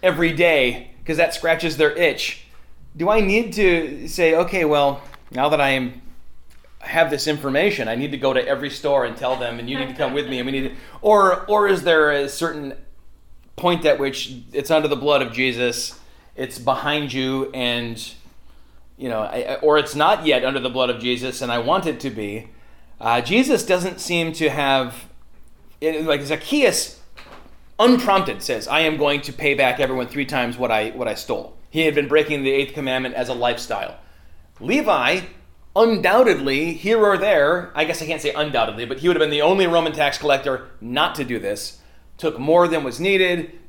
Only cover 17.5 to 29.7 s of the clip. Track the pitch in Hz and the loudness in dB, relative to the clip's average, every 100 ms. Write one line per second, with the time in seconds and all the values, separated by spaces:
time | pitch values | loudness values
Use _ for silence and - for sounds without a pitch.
17.5 | 131 123 120 120 117 - - - - - | -4 -2 -2 -6 -10 -12 -16 -20 -20 -20
18.5 | - - - - - 131 110 107 123 - | -20 -20 -20 -20 -12 -6 -4 -4 -4 -4
19.5 | 131 151 151 147 143 156 175 160 127 127 | 0 4 4 2 2 2 4 4 2 2
20.5 | 135 127 123 123 117 120 123 131 123 127 | -2 -4 -2 0 0 -2 -4 -4 -6 -4
21.5 | 120 117 185 175 127 135 110 104 104 - | -2 0 0 0 -4 -6 -6 -8 -8 -12
22.5 | - - - - - 113 120 120 202 262 | -20 -20 -20 -20 -8 0 0 2 2 4
23.5 | 240 - 180 180 180 - 175 165 160 160 | 2 2 0 0 -6 -4 -2 -2 0 -2
24.5 | 139 139 135 127 117 - - - - - | 0 0 0 0 -8 -18 -20 -20 -20 -20
25.5 | - - - 156 156 160 143 139 151 - | -20 -20 -4 -4 -2 0 -2 0 -6 -2
26.5 | 294 254 - - - - - - - - | 2 4 2 -6 -10 -20 -20 -20 -20 -20
27.5 | - - - 226 247 - 190 185 110 - | -20 -20 2 6 6 4 2 2 -6 -6
28.5 | 117 - 147 160 151 143 143 139 123 147 | -6 -2 0 0 2 0 0 -4 -4 0
29.5 | 139 131 | 2 2